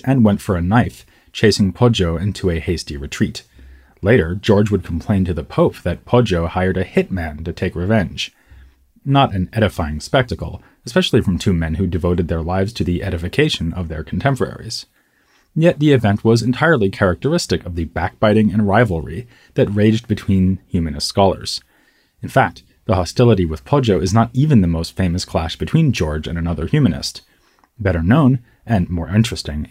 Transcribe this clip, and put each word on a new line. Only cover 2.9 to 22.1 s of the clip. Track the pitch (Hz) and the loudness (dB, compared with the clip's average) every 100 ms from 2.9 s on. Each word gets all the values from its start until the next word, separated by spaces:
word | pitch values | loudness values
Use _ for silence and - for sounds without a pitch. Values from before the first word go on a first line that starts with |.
| 71 | -10
retreat. | 71 - 107 - - _ - - _ _ | -10 -4 -4 -4 -16 _ -20 -20 _ _
Later, | 92 120 82 101 | 2 2 2 -2
George | - 101 107 | 2 2 2
would | 101 | 0
complain | - 85 - 101 92 | -2 -6 -2 0 0
to | |
the | 82 | -4
Pope | 73 - 170 - | -4 0 0 0
that | - 85 - | -6 -6 0
Poggio | 123 113 85 82 | 0 2 0 -2
hired | 90 92 92 | -2 -2 -2
a | 92 | -2
hitman | - 185 95 80 73 82 | -2 -2 -4 -6 -8 -10
to | |
take | 82 92 85 | -6 -6 -4
revenge. | 92 110 85 - - _ _ - - _ _ _ | 0 0 0 -6 -12 _ _ -20 -20 _ _ _
Not | 139 139 135 | 0 2 2
an | 98 87 | 0 -4
edifying | 110 101 - 78 76 | 0 0 0 -6 -6
spectacle, | - 139 123 85 80 80 - _ - | -2 -2 0 -4 -10 -12 -18 _ -4
especially | 185 180 123 | -2 2 0
from | 98 85 | 0 0
two | - | 0
men | 87 80 80 | 0 0 -2
who | 95 | -2
devoted | 85 87 90 82 | -2 0 0 0
their | 82 | -4
lives | 80 95 98 | -2 -2 -2
to | - | -2
the | 85 87 | -2 -2
edification | 90 85 85 - 151 - 82 | -4 -6 -4 0 0 0 -4
of | 80 82 | -6 -6
their | 80 | -8
contemporaries. | 78 95 135 135 95 - 113 - - _ _ _ _ _ _ 156 | -8 -4 -2 0 -2 -6 -12 -12 -14 _ _ _ _ _ _ 0
Yet | 165 160 | 2 4
the | 151 | 4
event | 135 107 101 | 4 4 2
was | 113 113 | 4 2
entirely | 113 123 160 147 98 | 2 0 2 2 0
characteristic | - 98 85 135 170 - 87 - | 2 0 0 0 -2 0 -4 -4
of | 85 | -6
the | 80 | -6
backbiting | - 87 - 110 107 104 | -4 -6 0 2 4 2
and | 101 101 | 2 2
rivalry | 104 117 82 69 87 - _ _ - | 2 2 0 -6 -10 -12 _ _ -2
that | 95 | 0
raged | 101 107 110 - | 4 4 2 0
between | 107 - 95 92 92 _ | -4 0 2 2 0 _
humanist | 92 82 71 - | -4 -2 -4 -4
scholars. | - 98 - - - - _ _ _ _ | 2 2 2 -6 -12 -14 _ _ _ _